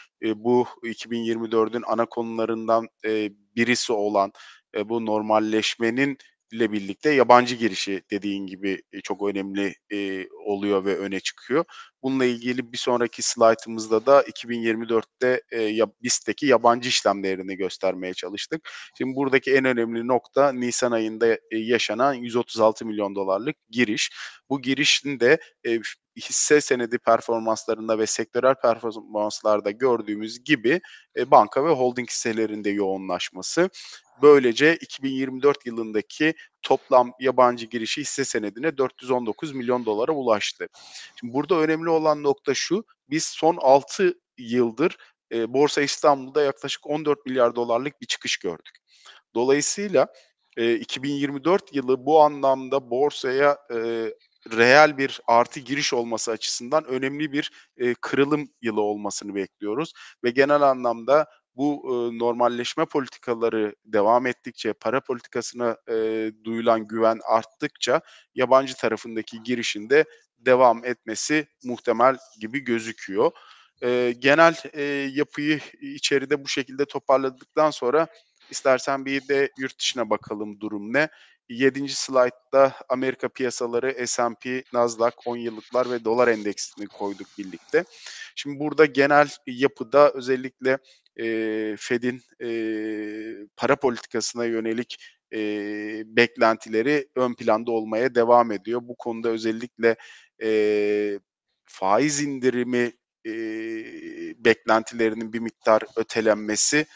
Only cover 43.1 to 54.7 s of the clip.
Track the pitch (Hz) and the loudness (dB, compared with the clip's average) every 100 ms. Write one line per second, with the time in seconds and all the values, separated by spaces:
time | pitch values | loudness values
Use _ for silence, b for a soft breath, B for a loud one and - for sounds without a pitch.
43.1 | 151 - - 160 170 139 139 135 - 180 | -4 -4 -2 0 2 6 6 4 0 0
44.1 | 175 _ - 120 120 120 113 165 - b | 0 _ -16 -2 2 2 2 -2 -2 b
45.1 | b - 117 113 131 143 - 143 - 156 | b -8 -4 -2 2 2 2 -2 2 2
46.1 | 143 131 139 143 135 139 - - 147 151 | 2 0 0 0 -2 -6 -8 -6 -4 -2
47.1 | 143 - 131 120 120 120 117 139 - 123 | -2 -2 2 2 2 0 -2 -2 -10 -10
48.1 | - 117 - 95 80 - - _ b b | -8 -6 -6 -6 -8 -12 -20 _ b b
49.1 | b b 113 127 143 143 - 202 160 143 | b b -2 2 2 2 -4 0 2 2
50.1 | - b b b - 117 117 117 - 135 | -2 b b b -4 0 0 -2 -8 -6
51.1 | 143 139 139 139 196 - 139 127 127 131 | -4 -4 -4 0 0 -2 -4 0 0 4
52.1 | 156 147 147 135 135 127 135 123 120 143 | 6 4 4 2 2 0 -4 -2 0 0
53.1 | - 135 131 143 143 - 120 113 117 113 | -2 -2 2 2 2 -4 -6 -4 -4 -6
54.1 | - _ _ - 113 117 | -8 _ _ -6 4 8